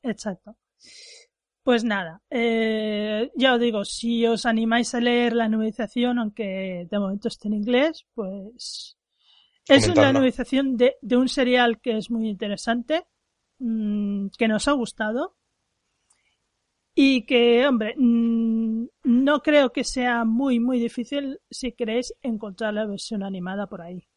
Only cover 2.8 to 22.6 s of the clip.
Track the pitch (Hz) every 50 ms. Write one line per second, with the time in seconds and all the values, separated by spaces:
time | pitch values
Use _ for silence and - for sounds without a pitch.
2.8 | 214 214 214 208 208 214 214 214 233 - - - 254 269 247 233 240 240 214 208
3.8 | 202 - - - - 233 233 226 233 226 233 214 - 240 226 220 226 226 233 240
4.8 | 240 - - 240 233 240 240 240 240 240 233 240 226 220 220 220 220 220 214 -
5.8 | 226 208 - 247 240 247 247 240 226 208 208 - 214 196 190 190 190 190 180 175
6.8 | 180 170 208 202 202 190 196 208 - 233 - - - 208 214 208 208 233 247 247
7.8 | 285 330 320 - _ _ _ - 208 185 196 202 190 214 247 240 - - - -
8.8 | - - _ _ _ _ _ _ _ _ _ _ _ _ _ _ _ - 269 277
9.8 | - 359 349 294 277 269 269 277 262 254 - - 240 - 277 262 277 269 254 220
10.8 | 247 262 - _ - 202 247 247 262 247 - 294 262 247 247 247 240 240 226 226
11.8 | _ 247 220 220 196 - 233 226 220 220 208 185 220 202 202 196 - 240 233 240
12.8 | 233 - 302 339 359 _ _ _ _ _ _ _ _ _ _ _ 262 226 226 220
13.8 | 214 208 208 208 208 202 202 196 196 196 - - 233 220 214 208 - 285 294 269
14.8 | 233 - - - 220 214 220 254 320 392 _ _ _ _ _ _ _ _ _ _
15.8 | _ _ _ _ _ _ _ _ _ _ _ _ _ _ _ _ _ _ _ _
16.8 | _ _ _ - 277 269 269 247 220 - 277 233 240 240 233 240 254 285 262 226
17.8 | 214 214 - - 262 233 233 233 233 233 233 226 226 226 220 226 226 220 220 226
18.8 | 233 - _ _ _ 262 233 247 269 285 302 285 - 311 294 294 277 240 - 285
19.8 | 247 - - 269 247 247 240 233 233 226 226 233 277 277 247 233 233 247 262 240
20.8 | 233 233 - - 233 - 285 285 285 269 269 - _ _ - - - 247 - _
21.8 | 240 220 220 247 247 - - _ - 262 226 214 226 208 190 -